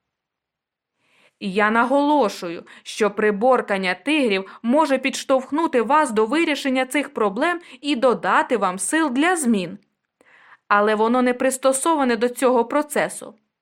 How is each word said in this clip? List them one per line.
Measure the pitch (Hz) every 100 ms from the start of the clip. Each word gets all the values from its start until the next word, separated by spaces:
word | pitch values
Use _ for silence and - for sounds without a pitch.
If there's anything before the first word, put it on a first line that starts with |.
| _ _ _ _ _ _ _ _ _ _ _ _ _ _
Я | 202 185 208
наголошую, | 226 240 277 285 302 214 - 175 170 - -
що | - - 208
приборкання | 208 214 196 247 247 - 196 185
тигрів | 180 - 311 254 190 190 -
може | 226 285 302 262
підштовхнути | 269 269 - 262 254 294 330 254
вас | 220 302 294
до | 214 220
вирішення | 294 330 269 277 262 262
цих | 294 277
проблем | - 214 196 320 339 - -
і | 285 277
додати | 254 202 180 240 311 240
вам | 190 185
сил | - 311 311
для | 247 330 370
змін. | 254 208 170 147 _ _ _ _ _ _ _ - -
Але | 208 208
воно | 214 220 254
не | 247
пристосоване | 247 262 262 262 262 339 311 262 233
до | 240
цього | 247 254 247
процесу. | 233 285 294 220 165 - - - _ _